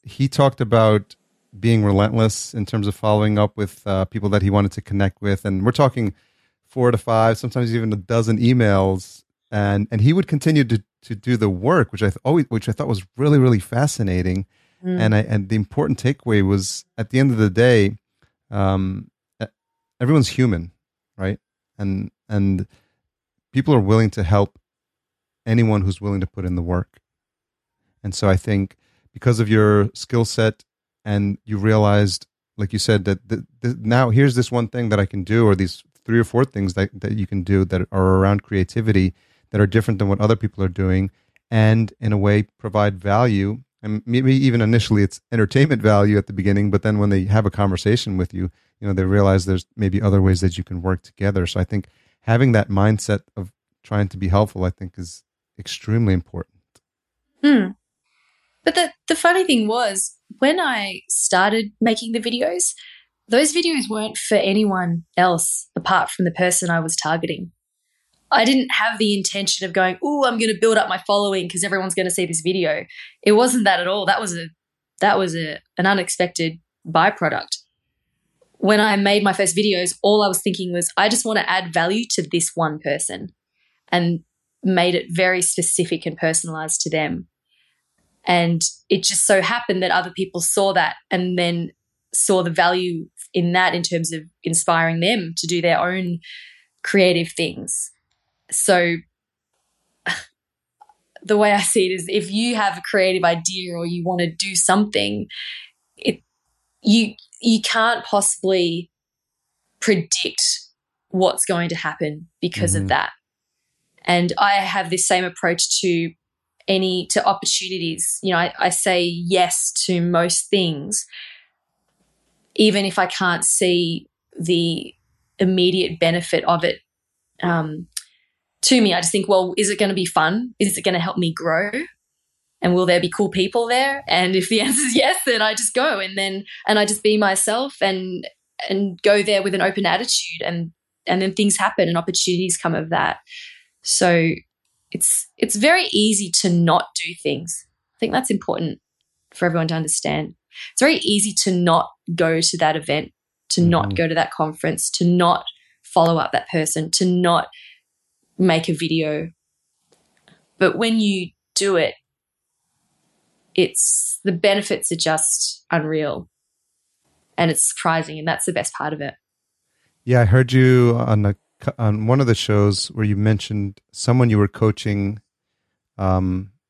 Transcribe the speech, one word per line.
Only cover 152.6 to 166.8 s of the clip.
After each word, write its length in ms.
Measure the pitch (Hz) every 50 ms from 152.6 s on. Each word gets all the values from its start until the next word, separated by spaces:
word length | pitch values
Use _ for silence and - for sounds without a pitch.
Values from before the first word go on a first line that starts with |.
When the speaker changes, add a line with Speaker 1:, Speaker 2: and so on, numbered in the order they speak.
| 165 156 156
Speaker 2:
event, 360 | 156 151 - 147 156 - - _ _ _ _ _ _ _ -
to 100 | - 180
not 240 | 175 170 170 165 101
Speaker 1:
Mm-hmm. 100 | 101 98
Speaker 2:
go 120 | - 170 160
to 60 | 160
that 160 | 170 - - -
conference, 560 | - 160 156 156 - - 165 160 165 - -
to 140 | - - 175
not 400 | 175 175 180 175 170 175 - - - - _ _ _ _ _ _
follow 340 | - - 180 165 165 165 160
up 160 | - - -
that 160 | - - -
person, 420 | - 165 156 156 - 160 156 165
to 140 | - - 185
not 420 | 180 180 180 180 175 170 160 - - - - - - - _ _ _ _ _ _ _ _ _ _ _ _ -
make 300 | 185 180 165 165 165 -
a 60 | 160
video. 560 | 147 165 156 160 165 156 151 151 151 160 170 - _ _ _ _ _ _ _ _ _ _ _ _ _ _ _ _ _ _ _ _ _ _ _ _ -
But 200 | 190 175 - 175
when 220 | 226 226 226 220
you 300 | 214 202 196 190 180 175 - _ _ _ -
do 220 | - 202 196 190 170
it, 160 | 151 - - - _ _ _ _ _ _ _ _ _ _ _ _ _ _ _ _ _ _ _ _ _ _ _ _ _ _ _ _ _ _ -
it's, 640 | 190 180 - - - - - - - - - - - -
the 80 | 196
benefits 600 | 175 170 214 202 196 208 202 - 196 - - -
are 40 | 170 165
just 640 | - 160 156 156 - - - - - - - - _ -
unreal. 580 | - - 151 156 160 156 151 143 - - - - _ _ _ _ _ _ _ _ _ _